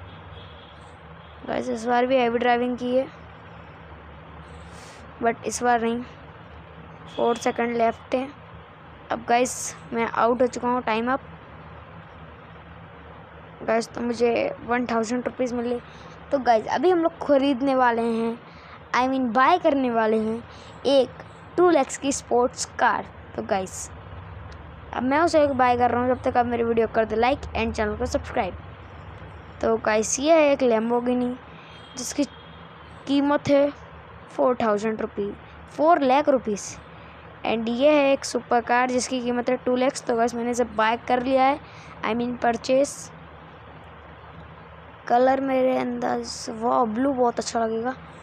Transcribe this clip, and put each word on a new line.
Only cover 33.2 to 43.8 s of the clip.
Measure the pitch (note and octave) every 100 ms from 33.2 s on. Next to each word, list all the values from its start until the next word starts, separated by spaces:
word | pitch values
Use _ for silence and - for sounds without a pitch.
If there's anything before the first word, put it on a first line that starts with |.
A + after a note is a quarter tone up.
| C#4+ D4 C#4+
है | C#4 C#4+ - - - - - - -
फ़ोर | C4 B3
थाउजेंड | A3+ G#3 A3 A3
रुपीज, | A3 - G3+ - - - - -
फ़ोर | D#4 E4+
लाख | C4 C4+ D4
rupees। | B3+ G#3+ G3 - - - - - - - - -
And | A3+ A3+
ये | A#3+ D4
है | D4+ C#4
एक | C#4
super | - B3 - A#3+
car, | A3+ A#3+ B3+
जिसकी | B3 - B3+
कीमत | A#3+ A#3+ A#3+
है | B3+
टू | B3+ B3+
लैक्स। | C4 -
तो | - A3+
guys, | A#3
मैंने | A#3 A#3+
इसे | A#3+
बाय | A3+ G#3+ A3 A#3 -
कर | B3
लिया | B3+ C4
है, | C4+ D4 - - - -
I | G#3
mean, | A#3 A#3+ A#3+
purchase। | A#3+ A#3 - C4 C#4+ - - - - - - - - -